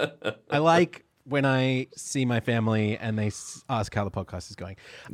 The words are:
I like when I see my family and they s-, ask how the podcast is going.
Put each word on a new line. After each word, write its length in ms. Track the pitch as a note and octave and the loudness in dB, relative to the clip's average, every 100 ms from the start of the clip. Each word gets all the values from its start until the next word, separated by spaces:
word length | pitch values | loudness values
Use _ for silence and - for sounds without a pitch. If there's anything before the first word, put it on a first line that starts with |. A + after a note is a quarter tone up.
| C#3+ - - - - | -4 -2 -6 -6 -2
I 80 | D3 | 2
like 460 | D#3+ E3+ E3+ - _ _ | 6 6 4 -2 _ _
when 220 | B2+ C#3+ C3+ | -4 0 2
I 400 | C3 C3 C3 C3 - | 4 2 0 -4 -10
see 280 | - C#3 B2+ | -6 0 2
my 140 | A#2+ | 2
family 560 | B2 A#2 A2 A2 G#2+ A2+ | 2 2 2 2 2 -2
and 200 | A2+ G#2+ | -4 -2
they 100 | G#2+ | -2
s-, 360 | - - C3+ - | -4 -12 -14 -6
ask 240 | A#2 G#2 | -4 -2
how 100 | G#2+ | -2
the 60 | G2+ | -2
podcast 400 | G2+ F2+ F2+ - | -4 -8 -10 -12
is 60 | G2+ | -14
going. 200 | F#2 F#2+ - - - | -14 -14 -20 -20 -2